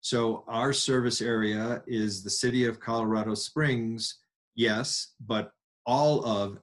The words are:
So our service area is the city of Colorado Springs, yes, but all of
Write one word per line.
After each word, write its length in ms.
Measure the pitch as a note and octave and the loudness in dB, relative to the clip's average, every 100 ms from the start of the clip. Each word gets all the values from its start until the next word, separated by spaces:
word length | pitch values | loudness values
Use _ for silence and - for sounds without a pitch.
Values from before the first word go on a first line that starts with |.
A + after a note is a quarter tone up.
So 440 | - A#2+ A#2 A2 - | 0 0 0 -2 -4
our 260 | A2+ C3 | -2 0
service 480 | C#3 - C3 A#2+ A2+ | 0 2 2 2 0
area 640 | A2+ A2+ G#2+ G#2+ A2+ A#2 - | 0 0 0 0 -2 -4 -4
is 380 | A2+ G#2+ G2 | -2 -2 -4
the 60 | G2 | -4
city 360 | - B2+ B2 A#2+ | 0 0 2 2
of 140 | A2+ | 0
Colorado 560 | - A2+ A2 A2 G#2+ G#2 | -2 0 2 0 0 -4
Springs, 840 | - - D3+ A#2+ A2+ A2+ - - _ _ _ - | -4 0 2 2 -2 -4 -8 -10 _ _ _ 0
yes, 580 | A2+ G#2+ B2+ - - _ A2 | 2 2 -2 -4 -6 _ -4
but 240 | A2 - _ _ _ A#2 | -2 -2 _ _ _ 0
all 400 | B2+ D3+ D3 A#2+ | 4 4 4 2
of 320 | G#2 G2+ G2 | 0 -2 -4